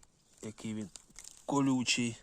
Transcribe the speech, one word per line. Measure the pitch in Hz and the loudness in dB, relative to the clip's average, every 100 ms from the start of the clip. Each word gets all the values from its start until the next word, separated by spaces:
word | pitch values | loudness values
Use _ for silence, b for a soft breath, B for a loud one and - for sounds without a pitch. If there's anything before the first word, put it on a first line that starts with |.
| - _ _ - | -20 _ _ -14
Який | 110 107 113 | -14 -10 -6
він | 107 107 - - - - - - | -6 -8 -12 -20 -20 -18 -12 -2
колючий. | 139 135 131 120 - 120 117 | 2 4 4 2 2 0 -4